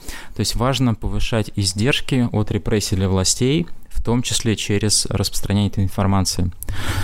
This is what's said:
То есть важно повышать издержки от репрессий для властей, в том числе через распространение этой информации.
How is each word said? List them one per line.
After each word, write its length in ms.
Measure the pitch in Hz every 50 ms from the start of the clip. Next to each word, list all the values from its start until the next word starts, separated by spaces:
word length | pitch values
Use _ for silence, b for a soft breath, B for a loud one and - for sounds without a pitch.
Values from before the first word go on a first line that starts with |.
| B B B B B B -
То 40 | -
есть 160 | 104 - -
важно 400 | - 117 131 131 113 127 120 110
повышать 560 | - - 101 98 104 - - 117 110 104 - -
издержки 720 | - 101 92 92 101 107 139 135 - - - 139 127 120 117
от 180 | - 107 107 -
репрессий 460 | 120 104 - - 113 104 - - 98
для 120 | 95 98
властей, 600 | 95 95 95 95 - - - 123 131 147 170 165 - - - - -
в 140 | - - -
том 200 | 113 117 127 -
числе 320 | - 107 - - 117 104
через 500 | - - - 104 101 107 107 - - -
распространение 640 | - - 95 98 - - - - - 98 104 104 95
этой 140 | - - 95
информации. 680 | 92 - - 95 95 98 95 92 - - 92 90 90 - - B B B B B B B B